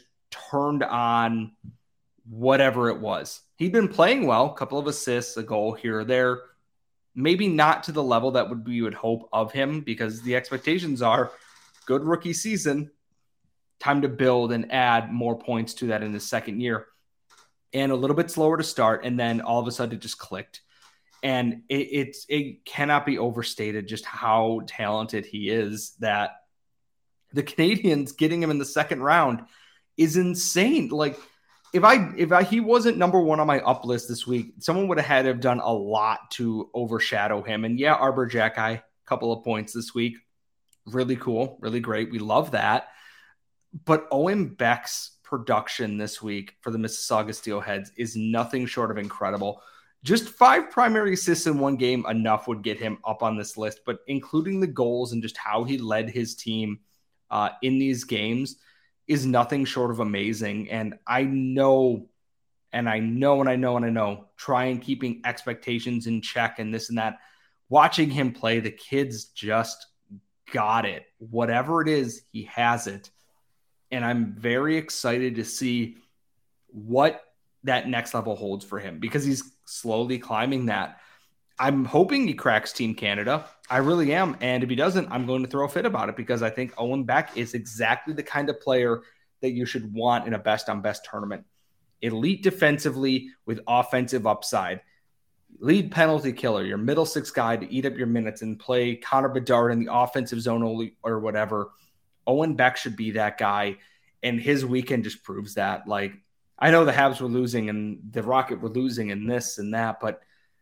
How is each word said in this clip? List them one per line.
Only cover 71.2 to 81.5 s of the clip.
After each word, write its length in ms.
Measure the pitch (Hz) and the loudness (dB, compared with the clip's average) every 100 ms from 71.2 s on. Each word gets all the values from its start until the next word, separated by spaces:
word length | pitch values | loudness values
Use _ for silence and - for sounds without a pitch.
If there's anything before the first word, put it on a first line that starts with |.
| 113 113 117 117 135 165 | -8 -2 0 0 0 0
it 60 | 156 | 2
is, 340 | 151 123 - - | 0 0 -6 -14
he 120 | 110 | -14
has 420 | - - 120 117 110 | -8 0 2 2 -4
it. 240 | 101 - _ _ _ _ _ _ _ _ | -12 -14 _ _ _ _ _ _ _ _
And 140 | 131 | -4
I'm 280 | 117 120 110 | -2 0 -2
very 440 | 101 117 123 151 160 | -4 -2 0 2 0
excited 600 | 156 - 123 120 127 113 | -2 -6 -2 0 -2 -4
to 80 | |
see 540 | 110 - 127 120 113 - _ _ _ _ _ _ _ | -6 -4 -2 -2 -2 -8 _ _ _ _ _ _ _
what 540 | 107 107 123 156 151 - _ _ _ | -16 -2 4 4 2 -10 _ _ _
that 240 | 135 127 - | 0 0 0
next 260 | 120 117 | -4 -2
level 220 | 120 113 104 | -4 -4 -4
holds 280 | 104 98 | -6 -8
for 140 | - 101 | -8 -10
him, 200 | 98 80 | -10 -8
because 260 | - 147 | -4 -2
he's 280 | 139 135 - _ | 0 -2 -6 _
slowly 540 | - - 117 110 123 123 | -18 -10 -2 -2 0 -4
climbing 480 | - 110 127 135 117 | -4 -2 0 0 0
that. 340 | 101 85 - - _ _ _ _ | -2 -4 -8 -20 _ _ _ _